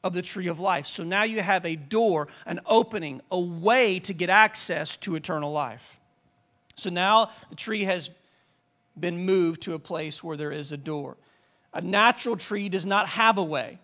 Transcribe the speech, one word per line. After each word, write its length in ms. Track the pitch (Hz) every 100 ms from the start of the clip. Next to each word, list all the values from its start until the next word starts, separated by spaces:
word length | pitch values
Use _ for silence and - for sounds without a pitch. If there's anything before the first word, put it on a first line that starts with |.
of 120 | 190
the 80 | 175
tree 260 | - 196 180
of 100 | 160
life." 300 | 190 170 -
So 160 | -
now 180 | 170 190
you 200 | 220 220
have 220 | 185 190
a 120 | 170 165
door, 500 | 143 220 226 165 147 -
an 140 | - 175 -
opening, 560 | 226 233 214 156 131 -
a 80 | 185
way 600 | 175 170 190 247 233 185
to 120 | 180
get 160 | 170 175
access 680 | 196 220 - - 165 156 -
to 160 | -
eternal 380 | 160 151 160 147
life. 480 | 151 131 117 - - _ _ _ _ _ _ _
So 160 | - 185
now 400 | 175 190 220 214 - -
the 40 |
tree 300 | - - 214
has 260 | 190 185 147 - _ _ _ _ _ _ _ -
been 260 | 170 175
moved 380 | 185 190 170 160
to 120 | -
a 40 | 165
place 460 | - 170 160 -
where 120 | 170 151
there 140 | 147
is 220 | 151 147
a 40 | 147
door. 400 | 143 151 139 - _ _ _ _ _
A 80 | -
natural 560 | 175 202 226 240 240 220
tree 320 | - 208 202
does 160 | 185
not 260 | 175 196 196
have 280 | - 226 202
a 60 |
way. 340 | 165 147 110 -